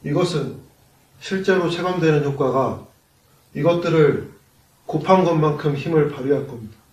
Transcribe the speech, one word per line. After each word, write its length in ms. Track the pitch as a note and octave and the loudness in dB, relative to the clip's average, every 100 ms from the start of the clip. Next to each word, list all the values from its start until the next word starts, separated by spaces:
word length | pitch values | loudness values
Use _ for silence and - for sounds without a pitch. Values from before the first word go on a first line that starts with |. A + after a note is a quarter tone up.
이것은 560 | C#3+ D#3 F3 D#3 - - - _ _ _ _ _ | -2 0 0 -2 -6 -10 -18 _ _ _ _ _
실제로 500 | - F#3+ F#3+ F#3 E3+ | -8 -4 0 2 0
체감되는 540 | E3+ F3+ F3+ D#3+ D3+ C#3+ | -2 -4 0 2 2 0
효과가 600 | C3+ C3 B2+ B2+ G#2 - _ _ _ _ _ _ | -2 0 0 -2 -4 -14 _ _ _ _ _ _
이것들을 800 | - D#3 F3 E3+ D#3+ D3 - - - _ _ _ _ - | -2 0 2 2 4 4 2 -6 -18 _ _ _ _ -6
곱한 380 | D#3 - F#3+ | -6 2 4
것만큼 520 | F3 D#3+ D#3+ D3 D#3 C#3+ | 4 2 0 0 -4 -4
힘을 360 | E3 D#3+ C#3+ | 0 0 0
발휘할 360 | - C3 C#3 A#2+ | -2 -2 -2 -2
겁니다. 300 | B2 G#2+ - _ | -12 -16 -20 _